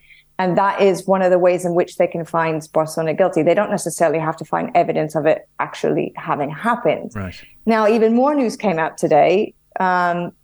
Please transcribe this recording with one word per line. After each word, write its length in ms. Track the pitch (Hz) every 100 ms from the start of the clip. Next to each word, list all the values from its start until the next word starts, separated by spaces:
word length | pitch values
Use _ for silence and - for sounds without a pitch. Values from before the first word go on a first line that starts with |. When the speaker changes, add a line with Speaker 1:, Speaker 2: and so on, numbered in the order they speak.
| _ - _ -
Speaker 1:
And 180 | 185 185
that 240 | 196 -
is 240 | 196 175 190
one 160 | 190
of 80 | 185
the 80 | 180
ways 260 | 180 180
in 120 | 175 175
which 220 | - -
they 100 | 175
can 180 | 170 156
find 420 | 165 160 160 156
Barcelona 400 | 165 156 165 160
guilty. 300 | 151 185 165
They 100 | 156
don't 160 | 175 208
necessarily 480 | 202 170 - 165 160
have 200 | 160 160
to 80 | 160
find 260 | 165 170
evidence 400 | 175 170 156 156
of 140 | 156 151
it 200 | - - -
actually 540 | 151 - 151 151 - -
having 340 | 160 143 143
happened. 600 | 151 226 233 160 - -
Speaker 2:
Right. 260 | 104 90 - - _ 220
Speaker 1:
Now, 200 | 220 214
even 280 | 226 220 233
more 180 | 277
news 220 | 294 226 -
came 240 | 202 160
out 180 | 160 -
today, 560 | 160 147 151 180 - _ _ -
um, 520 | 185 180 175 175 175 -